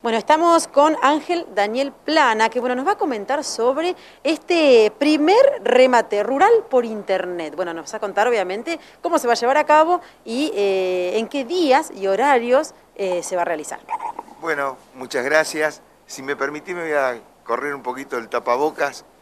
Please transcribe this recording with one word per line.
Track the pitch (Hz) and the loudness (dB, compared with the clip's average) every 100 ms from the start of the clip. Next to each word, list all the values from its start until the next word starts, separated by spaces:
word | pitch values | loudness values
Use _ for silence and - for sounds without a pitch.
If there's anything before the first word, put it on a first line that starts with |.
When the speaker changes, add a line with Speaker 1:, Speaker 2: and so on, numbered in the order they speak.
| 233 226 | -2 -4
Speaker 1:
Estamos | - 311 339 330 330 | 2 4 6 4 2
con | - 302 311 | 2 4 4
Ángel | 262 302 - 349 - | 2 0 -2 -6 -4
Daniel | 202 208 233 277 | -2 -2 -2 -6
Plana, | - - 311 269 220 226 | -6 -2 2 2 2 0
que, | 233 | 0
bueno, | 247 247 | -4 -2
nos | 285 | -2
va | |
a | 415 | -2
comentar | 370 233 196 277 | -2 -4 -4 -4
sobre | 294 - 233 269 339 359 - - | -4 -2 -2 0 -2 -6 -12 -8
este | 277 311 - 349 302 240 214 214 | -4 -4 0 2 6 6 6 2
primer | 294 302 302 427 554 523 | 0 2 4 6 6 4
remate | - 247 254 240 220 202 | 0 4 6 4 0 -2
rural | 208 269 381 466 - | -2 2 4 4 2
por | 254 233 | -2 -2
internet. | 214 196 185 175 175 160 151 | -6 -4 -4 -2 -6 -8 -6
Bueno, | 180 | -6
nos | 165 160 | -6 -10
va | 214 | -8
a | |
contar, | 208 190 226 | -6 0 0
obviamente, | 233 180 196 247 320 - - | 0 -2 -6 -8 -10 -12 -10
cómo | 339 330 | -2 -2
se | 247 | 0
va | |
a | 233 | 0
llevar | 240 269 | 2 0
a | 302 | 4
cabo | 302 320 349 - _ - | 4 4 0 -4 _ -8
y, | 226 302 - | -4 -4 -2
eh, | 202 190 185 185 180 214 | 0 0 0 -2 -2 -2
en | 226 | -4
qué | 285 240 | -6 -4
días | 359 320 262 311 | -2 2 2 2
y | - 196 | -6 -2
horarios, | 196 269 269 240 254 311 - _ - | 0 4 2 2 0 0 -10 _ -8
eh, | 190 180 | -4 -4
se | 165 180 | -4 -4
va | |
a | 175 | -2
realizar. | 160 147 - - - - - - - | -4 -8 -14 -10 -10 -10 -12 -18 -12
Speaker 2:
Bueno, | 165 147 139 131 _ 131 | -6 -4 -4 -6 _ -18
muchas | 127 139 127 | -8 -6 0
gracias. | 156 156 160 151 143 _ _ _ | 0 0 -2 -4 -6 _ _ _
Si | - | -16
me | 135 139 | -10 -6
permitís, | 139 151 147 175 | -6 -6 -10 -10
me | |
voy | 165 | -4
a | 147 135 117 104 _ | -2 -2 -4 -14 _
correr | - 117 139 | -6 -4 -4
un | 143 | -8
poquito | 120 123 139 127 | -8 -10 -8 -8
el | 113 | -6
tapabocas, | 123 120 120 151 151 143 127 - _ | -6 -2 0 -2 -2 -6 -6 -20 _